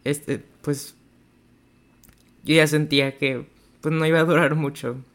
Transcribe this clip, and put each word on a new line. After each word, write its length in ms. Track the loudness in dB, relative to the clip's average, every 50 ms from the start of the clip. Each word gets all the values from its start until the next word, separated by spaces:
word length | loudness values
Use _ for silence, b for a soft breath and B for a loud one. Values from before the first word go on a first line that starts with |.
| _
este, 400 | -4 -6 -6 -4 -8 -8 -8 -8 _ _ _
pues, 340 | -6 -6 -6 -6 -8 -16 -20 _ _ _ _ _ _ _ _ _ _ _ _ _ _ _ _ _ _ _ _ _ -20 -20 _ _ _ _ _ _ -4
yo 120 | 2 4
ya 120 | 4 4
sentía 500 | 4 2 0 0 2 2 2 2 0 -2
que, 280 | -4 -4 -4 -4 -4 -10 -14 _ _ _ _ _ _
pues, 120 | -4 -2 -2
no 120 | 0 2
iba 140 | 2 2 2
a 60 | 2
durar 300 | 4 2 2 2 2 0
mucho. 420 | 0 -2 -4 -6 -8 -8 -8 -8 -10 -14 _